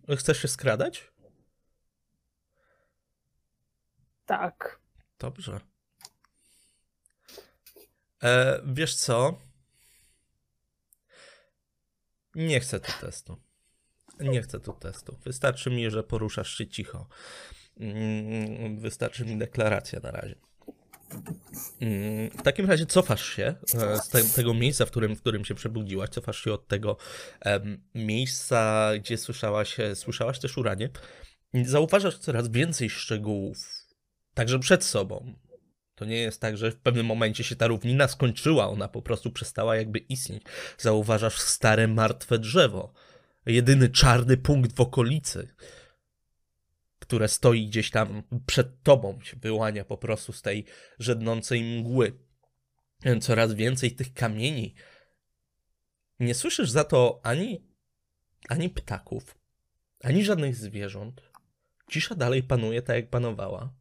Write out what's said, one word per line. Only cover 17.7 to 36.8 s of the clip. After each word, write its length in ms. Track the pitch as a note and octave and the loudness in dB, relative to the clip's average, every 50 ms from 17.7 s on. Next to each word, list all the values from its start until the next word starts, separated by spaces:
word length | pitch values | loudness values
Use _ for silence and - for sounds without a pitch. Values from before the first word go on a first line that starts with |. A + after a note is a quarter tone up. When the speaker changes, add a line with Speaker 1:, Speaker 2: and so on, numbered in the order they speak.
| _ - | _ -12
Speaker 1:
Mm, 1000 | A2 G#2+ G2+ A2 A2 G#2+ G#2+ G#2+ G#2+ A2 A2 A2 G#2+ G#2+ A2 A2 A2+ A2 G#2+ G#2+ | -10 -8 -6 -4 -2 -2 -2 -4 -4 -6 -6 -6 -6 -6 -6 -8 -8 -8 -8 -8
wystarczy 460 | A2+ A2+ - - A#2 A2+ - - B2 | -8 -8 -6 -6 -6 -6 -6 -6 -6
mi 120 | A2+ A2 | -6 -4
deklaracja 600 | G#2+ A#2 B2 - A#2+ A2 G#2+ G#2+ - - - - - | -4 -4 -4 -2 0 2 2 2 0 -2 -6 -10 -10
na 120 | - - | -10 -10
razie. 240 | - - - - - - _ _ _ _ _ - - _ _ _ - - - - - - - - E3+ - - - - - - - - - | -10 -10 -10 -10 -14 -16 _ _ _ _ _ -20 -20 _ _ _ -20 -20 -20 -18 -16 -14 -12 -12 -12 -14 -14 -18 -14 -14 -14 -14 -10 -6
Mm, 480 | A#2+ A2+ G#2 G2 G2+ G#2+ A2 G#2+ A2 A2 | -4 -2 -2 -2 -2 -4 -4 -4 -6 -6
w 120 | - - | -6 -2
takim 240 | - C#3+ C#3 - F#3+ | 0 0 2 2 4
razie 200 | F#3+ F3+ D#3 E3 | 4 4 2 2
cofasz 400 | - - F#3 F3+ - A2 - - | 4 4 4 4 4 2 -2 -2
się, 300 | - - - G2 A#2+ E3+ - - - - | -6 -4 -2 -2 -2 -2 -4 -4 -2 -2
e, 220 | A#2 A2+ G2+ G#2+ | 0 0 0 0
z 120 | A2 - - | -2 -2 0
te-, 140 | - B2 A2 G#2+ - | 2 2 4 4 2
tego 180 | C3 A#2+ A#2+ A2+ | 2 2 2 2
miejsca, 320 | A2+ A#2+ C3 A#2+ - A#2+ | 2 2 2 2 2 0
w 60 | - | 0
którym, 240 | - A#2+ A2 G#2+ G#2+ | 0 0 0 -2 -2
w 40 | - | -2
którym 240 | - B2 A2 G#2 G2+ | -2 -2 -2 -2 -4
się 100 | - - | -6 -8
przebudziłaś, 540 | - - A2 A2+ A2+ G#2+ G2 F#2+ F#2+ G2 G2 | -8 -6 -6 -6 -6 -6 -4 -4 -4 -6 -6
cofasz 340 | - - - - F#2+ - - | -6 -8 -8 -8 -8 -6 -4
się 100 | A2+ G#2 | -4 -4
od 140 | G2+ - | -4 -4
tego, 300 | - G#2 G2+ G#2 G#2 G2 - - - - - - - - - | -4 -4 -2 0 -2 -4 -4 -6 -16 -16 -16 -16 -18 -12 -6
em, 420 | - G2+ G2+ G2+ G#2 G#2 G#2 - - _ - | 0 0 0 0 0 -4 -10 -10 -12 _ -8
miejsca, 960 | A#2 A2 G#2+ G#2+ A#2 C3 C3 - - - - C3 A#2 A2 A2 A2 A2 G#2+ G#2+ G#2+ G#2+ | -4 -2 0 0 0 0 -2 -4 -6 -2 0 2 2 4 4 4 4 4 4 2 0
gdzie 180 | G#2 - A#2 | -2 -4 -6
słyszałaś, 640 | A2 - - A2+ - - G#2+ G#2 G#2+ G#2 - - - | -6 -6 -8 -8 -4 -4 -2 0 0 -2 -2 -2 -4
e, 160 | A2+ G#2 G2 | -4 -4 -4
słyszałaś 440 | - - - - - A2+ A#2+ C3 - | -6 -6 -6 -4 -4 -2 -4 -4 -4
też 180 | - - - | -6 -6 -4
uranie. 320 | - A#2 G#2+ G2 F#2+ A2 B2 - - - - - - - - _ _ _ _ - B2 B2 | -2 -2 -2 -2 -2 -4 -6 -8 -10 -18 -20 -20 -20 -20 -20 _ _ _ _ 0 0 2
Zauważasz 540 | B2+ C3 D3 D#3+ D#3 - G3+ G3 F#3 - - | 2 4 2 4 4 4 2 2 0 -4 -4
coraz 280 | - - B2+ A#2 A#2+ | -4 -4 -2 -2 -2
więcej 420 | A#2 A2 B2 D3+ E3+ D#3+ - B2 G#2+ | 0 0 0 0 0 0 -2 -4 -4
szczegółów, 680 | - - - - A2+ G#2 G#2+ G#2+ G#2+ G2+ G2 G2+ G2 - - - - - - _ _ _ _ _ _ _ _ _ - | -4 -6 -6 -4 -4 -4 -2 -4 -4 -4 -4 -6 -8 -10 -14 -16 -16 -18 -20 _ _ _ _ _ _ _ _ _ -4
także 260 | - A#2 A2+ B2+ C3 | -2 0 0 0 2
przed 240 | C3 - F#3+ F3 - | 4 6 4 4 4
sobą. 500 | - - G#2+ G2 F#2 - - - B2 - - _ _ - - _ _ _ _ _ _ _ | 2 0 -2 -2 -2 -6 -10 -12 -14 -18 -20 _ _ -20 -20 _ _ _ _ _ _ _
To 100 | - A2 | -10 -8
nie 120 | G#2+ A2+ A#2 | -6 -4 -4
jest 200 | A#2 A2 G#2 - | -4 -4 -4 -4
tak, 160 | - A2 G#2+ | -6 -6 -4
że 140 | G2+ A2+ A2+ | -2 -2 -4
w 80 | A2 | -4
pewnym 260 | - | -2